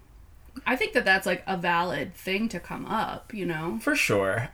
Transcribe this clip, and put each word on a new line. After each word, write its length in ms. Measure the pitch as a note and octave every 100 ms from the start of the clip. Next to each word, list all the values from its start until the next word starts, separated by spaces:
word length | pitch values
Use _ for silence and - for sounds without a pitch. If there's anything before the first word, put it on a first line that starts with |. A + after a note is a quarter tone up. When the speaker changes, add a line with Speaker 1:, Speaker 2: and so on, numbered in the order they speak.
| - - - - - - A3
Speaker 1:
I 100 | C4
think 180 | G#4+
that 100 | B3 G3+
that's, 200 | F#3+ G3
like, 180 | F#3 -
a 120 | F#3
valid 560 | F3 E3+ F3+ D#3 F#3 -
thing 320 | - G3 A3+
to 100 | F3
come 260 | - - -
up, 480 | A3 F3 - -
you 120 | G#3+ F3
know? 320 | D#3 E3 A3
Speaker 2:
For 140 | C#4+ D4
sure. 540 | - G2+ F#2+ A2 B2+